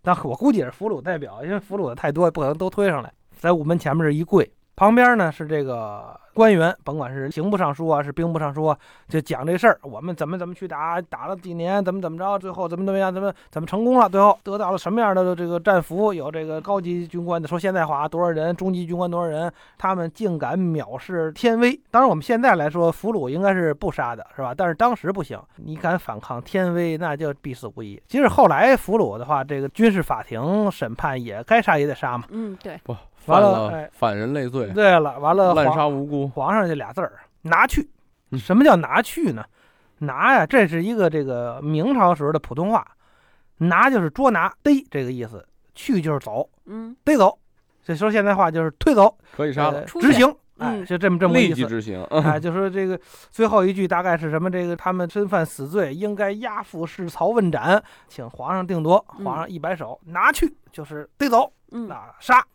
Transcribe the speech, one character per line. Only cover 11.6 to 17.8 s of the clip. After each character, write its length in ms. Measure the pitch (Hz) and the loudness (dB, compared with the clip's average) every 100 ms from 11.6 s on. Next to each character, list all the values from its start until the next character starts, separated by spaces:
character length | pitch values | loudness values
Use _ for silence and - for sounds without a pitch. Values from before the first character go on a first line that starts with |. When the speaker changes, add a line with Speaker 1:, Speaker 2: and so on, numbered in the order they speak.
| 170 202 185 | -2 -2 -2
Speaker 1:
怎 80 | |
么 80 | 190 | -4
怎 100 | 175 | -8
么 60 | 160 | -6
着， 220 | 190 202 | -4 -4
最 100 | 190 | -6
后 180 | 185 175 | -8 -6
怎 100 | 170 | -4
么 60 | |
怎 80 | 190 | -2
么 60 | 196 | 0
样， 160 | 190 | -2
怎 80 | 185 | -2
么， 100 | 196 190 _ | -6 -6 _
怎 100 | 156 | -10
么 60 | 165 | -6
成 180 | 196 233 | -2 2
功 140 | 254 | 4
了， 100 | 208 | 4
最 100 | 196 | 6
后 160 | 202 - | 6 4
得 160 | - 202 | -2 -4
到 140 | 190 | -2
了 60 | 190 | -2
什 120 | 175 | -2
么 80 | 220 | 0
样 160 | 220 185 | 2 2
的 200 | 180 175 | 0 -2
这 100 | 175 | -4
个 140 | 170 | 0
战 200 | 170 185 | 2 2
俘， 320 | 156 170 214 | 2 0 0
有 200 | 175 139 | 0 -6
这 120 | 156 | -8
个 160 | 160 156 | -6 -8
高 220 | 165 196 | -4 -4
级 260 | 175 175 170 | -2 -6 -6
军 160 | 175 | -8
官 160 | 170 170 | -4 -4
的， 80 | 151 | -4
说 120 | 170 | -4
现 120 | 190 | -2
在 140 | 185 | 0